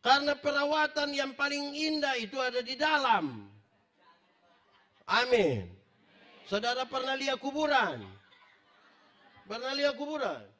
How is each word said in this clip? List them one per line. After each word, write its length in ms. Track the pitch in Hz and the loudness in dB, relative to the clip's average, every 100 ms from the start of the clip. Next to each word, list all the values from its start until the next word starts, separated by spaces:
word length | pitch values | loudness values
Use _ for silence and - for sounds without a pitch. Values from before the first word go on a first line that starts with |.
| 240 | 6
Karena 320 | 277 285 285 | 4 4 0
perawatan 720 | 294 294 285 311 302 302 294 | 0 0 2 2 2 0 -2
yang 220 | 285 277 | -2 -4
paling 420 | 269 285 285 285 285 | -2 -2 -2 -6 -4
indah 400 | 311 311 285 254 | -2 0 0 -2
itu 220 | 220 269 | -4 -2
ada 220 | 254 240 | -2 -2
di 140 | 240 262 | -4 -2
dalam. 680 | 302 302 262 214 151 113 101 104 _ _ _ _ - _ _ _ _ _ _ _ _ _ - | 2 2 4 2 2 -8 -14 -20 _ _ _ _ -20 _ _ _ _ _ _ _ _ _ 0
Amin. 580 | 202 247 240 175 120 87 92 _ _ _ - - - - | 2 4 4 4 0 -4 -16 _ _ _ -20 -20 -20 -6
Saudara 400 | 196 233 247 254 | -2 -2 -2 -2
pernah 300 | 262 262 269 | -4 -2 -2
lihat 240 | 269 262 | -2 -2
kuburan? 640 | 277 285 302 277 202 127 98 98 _ - - _ _ _ _ _ _ _ - - | -4 -2 2 4 2 -2 -12 -18 _ -20 -20 _ _ _ _ _ _ _ -20 -20
Pernah 320 | 185 220 254 277 | -12 -8 -4 2
lihat 240 | 285 277 | 0 0
kuburan? 440 | 285 302 226 135 101 | -6 -2 -2 -4 -10